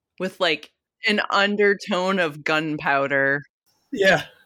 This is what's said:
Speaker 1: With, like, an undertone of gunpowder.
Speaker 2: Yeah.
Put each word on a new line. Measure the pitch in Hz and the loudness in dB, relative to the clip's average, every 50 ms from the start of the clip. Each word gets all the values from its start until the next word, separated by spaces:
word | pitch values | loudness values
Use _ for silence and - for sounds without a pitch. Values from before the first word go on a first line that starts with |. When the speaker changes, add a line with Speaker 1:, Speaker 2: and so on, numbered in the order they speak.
| _ _ _ _ | _ _ _ _
Speaker 1:
With, | 180 185 - - | -10 -10 -4 -2
like, | 185 170 156 147 - - _ _ _ _ _ _ - 226 | 0 0 0 -2 -6 -14 _ _ _ _ _ _ -2 0
an | 208 208 - - | 0 0 0 0
undertone | - 196 196 202 208 208 208 202 202 196 - 190 196 180 180 190 196 190 | 0 2 2 2 2 2 2 2 2 0 -4 -4 -4 -2 0 0 0 0
of | 175 156 143 151 143 | -2 -2 -4 -6 -4
gunpowder. | - 156 156 160 156 151 156 156 147 143 139 139 139 143 135 139 135 139 143 139 - _ _ _ _ _ _ _ _ | -2 0 0 0 -2 -6 -4 -2 0 0 0 0 0 0 0 0 0 0 -2 -4 -10 _ _ _ _ _ _ _ _
Speaker 2:
Yeah. | - 220 190 190 175 147 - - - _ _ | -4 2 4 4 4 2 0 -6 -16 _ _